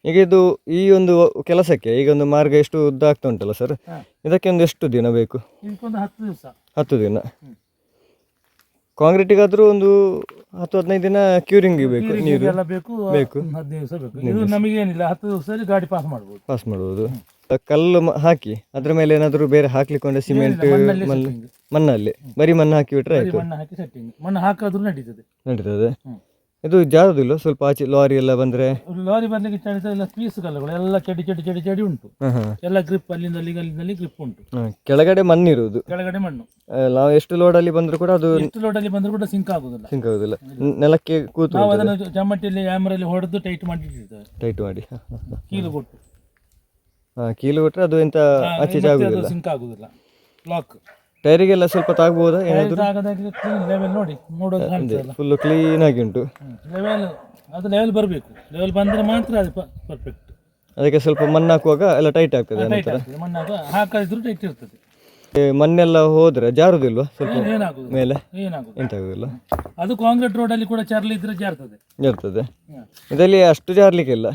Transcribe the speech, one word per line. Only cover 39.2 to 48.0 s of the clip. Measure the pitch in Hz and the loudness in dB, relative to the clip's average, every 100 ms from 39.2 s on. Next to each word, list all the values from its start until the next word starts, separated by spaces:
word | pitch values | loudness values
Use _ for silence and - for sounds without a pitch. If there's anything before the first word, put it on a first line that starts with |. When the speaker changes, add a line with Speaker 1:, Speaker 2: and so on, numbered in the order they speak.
Speaker 2:
ಸಿಂಕ್ | 202 196 185 | -4 -4 -4
ಆಗುದಿಲ್ಲ. | 175 127 120 107 | -6 -8 -16 -8
Speaker 1:
ಸಿಂಕ್ | 139 117 | -4 -2
ಆಗುದಿಲ್ಲ. | 104 107 | -2 -4
Speaker 2:
ಇಲ್ಲ. | 110 135 135 139 113 | -6 -12 -4 -4 0
Speaker 1:
ನೆಲಕ್ಕೆ | 147 160 - 160 135 | 2 2 0 -4 -4
ಕೂತು | - 160 180 | -4 -2 0
Speaker 2:
ನಾವು | 208 | 2
Speaker 1:
ಬಿಡ್ತದೆ. | 208 202 | 2 0
Speaker 2:
ಅದನ್ನು | 196 190 | -4 -6
ಚಮ್ಮಟಿಯಲ್ಲಿ | 190 196 202 202 190 | -4 -4 -4 -4 -6
ಹ್ಯಾಮರ್ | 190 190 190 | -4 -2 -2
ಅಲ್ಲಿ | 190 175 | -4 -4
ಹೊಡೆದು | 180 180 196 | -4 -4 -6
ಟೈಟ್ | 185 170 | -8 -8
ಮಾಡಿ | 180 165 151 | -8 -8 -10
ಇಟ್ಟಿರ್ತೇವೆ. | 131 104 107 104 - | -16 -20 -20 -20 -8
Speaker 1:
ಟೈಟ್ | 117 104 | -8 -6
ಮಾಡಿ. | 101 95 | -8 -10
ಹಾ, | 110 123 | -14 -20
ಹಾ, | - 120 | -16 -16
ಹಾ. | - 113 - | -14 -16 -10
Speaker 2:
ಕೀಲು | 196 175 | -8 -8
ಕೊಟ್ಟು. | 147 123 _ _ _ _ _ _ _ _ _ _ _ _ - | -10 -12 _ _ _ _ _ _ _ _ _ _ _ _ -8
Speaker 1:
ಹಾ, | 117 | -8
ಕೀಲು | 113 135 151 | -4 -2 0
ಕೊಟ್ರೆ | 156 185 | 0 0
ಅದು | 180 160 | 0 2